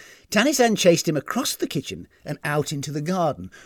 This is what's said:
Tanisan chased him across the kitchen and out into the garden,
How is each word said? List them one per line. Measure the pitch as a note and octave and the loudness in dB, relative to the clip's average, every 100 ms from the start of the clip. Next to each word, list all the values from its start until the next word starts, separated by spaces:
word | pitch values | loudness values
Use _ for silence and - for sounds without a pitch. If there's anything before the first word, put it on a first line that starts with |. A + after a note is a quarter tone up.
| - - - | -20 -20 -4
Tanisan | G#3+ C4+ D4 A#3 G#3 | 2 2 4 4 4
chased | F3+ E3 - | 6 4 2
him | D3+ | -2
across | - A#3 D4 | -2 -4 -4
the | - D4 | -4 -4
kitchen | D#3 - F2 E2+ _ | -6 -6 -10 -14 _
and | - C#3+ D3 | -10 -8 -2
out | D3 D3 | -2 -2
into | C#3+ C#3 | -4 -6
the | D3 | -6
garden, | D3+ F#3+ D#3+ G#2 F#2 - | -2 0 0 -2 -8 -16